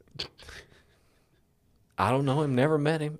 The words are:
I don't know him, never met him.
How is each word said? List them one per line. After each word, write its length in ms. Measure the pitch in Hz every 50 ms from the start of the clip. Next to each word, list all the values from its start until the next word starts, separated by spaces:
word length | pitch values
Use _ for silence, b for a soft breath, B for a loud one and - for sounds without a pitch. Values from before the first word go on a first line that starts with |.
| - - _ - - - - b b b b b b b b b b b b b b b b b b b b _ _ _ _ _ _ _ _ _ _ _ _
I 140 | - 92 107
don't 120 | 123 139 143
know 180 | 139 131 151 156
him, 100 | 143 127
never 240 | 123 135 156 160
met 240 | 151 143 147 165 156
him. 160 | 151 151 151